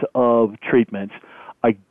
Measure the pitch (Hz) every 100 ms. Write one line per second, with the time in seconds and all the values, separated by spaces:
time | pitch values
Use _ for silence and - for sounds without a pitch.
0 | - 127 120 117 110 107 - 131 113 101
1 | 98 - - - - - 117 104 _